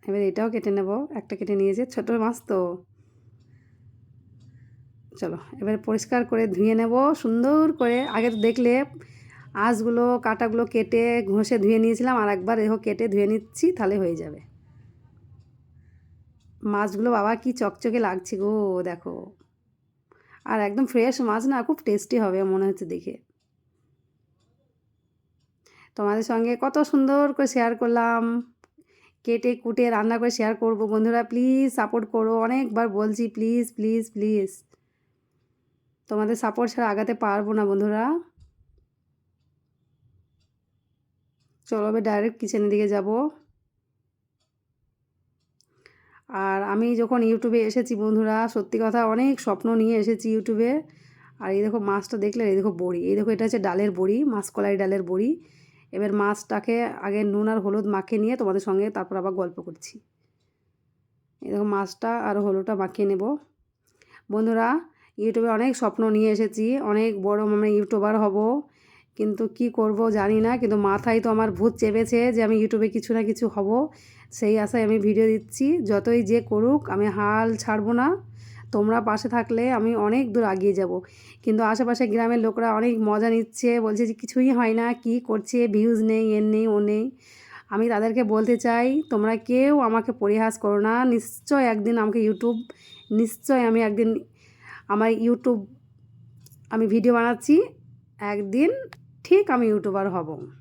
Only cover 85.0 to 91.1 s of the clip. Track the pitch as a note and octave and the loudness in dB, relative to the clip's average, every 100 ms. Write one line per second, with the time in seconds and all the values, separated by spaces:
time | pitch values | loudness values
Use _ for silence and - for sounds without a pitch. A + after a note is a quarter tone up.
85 | A#3 A#3+ A#3+ A3 G3+ B3 A#3+ G#3 A3 A3+ | -2 -4 -2 -4 -2 0 2 2 2 2
86 | A3 A3 A3 G#3+ G#3+ G#3+ A3 G#3 G#3 G#3+ | 2 2 2 2 2 2 2 2 2 0
87 | A#3+ - - - - - - G3+ A#3 G#3+ | -2 -8 -20 -20 -20 -20 -8 -2 0 0
88 | A3+ A3+ A3+ G#3+ A3 A#3+ A#3+ A#3 B3 C#4 | 0 0 2 2 2 2 2 2 2 0
89 | D4+ A3 G#3+ A3+ A3+ B3 C4+ D4 A#3+ A3+ | -2 0 0 -2 0 2 4 4 4 2
90 | A3 A#3+ G3+ G#3+ A3 A3 G#3 G#3 G#3+ A#3 | 0 -2 0 2 0 0 0 2 2 2
91 | B3+ | 2